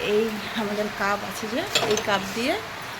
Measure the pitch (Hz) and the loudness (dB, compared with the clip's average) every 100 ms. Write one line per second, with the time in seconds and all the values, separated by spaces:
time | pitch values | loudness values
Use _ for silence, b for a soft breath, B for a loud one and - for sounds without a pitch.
0 | 139 208 226 214 - - 208 208 208 - | 4 4 4 0 -4 -2 -2 0 -2 0
1 | 202 202 202 - 220 240 392 - - 214 | 0 0 -2 -6 -2 -2 0 0 2 2
2 | - 196 196 - 247 381 - - - - | 2 0 0 -2 0 0 -2 -8 -10 -10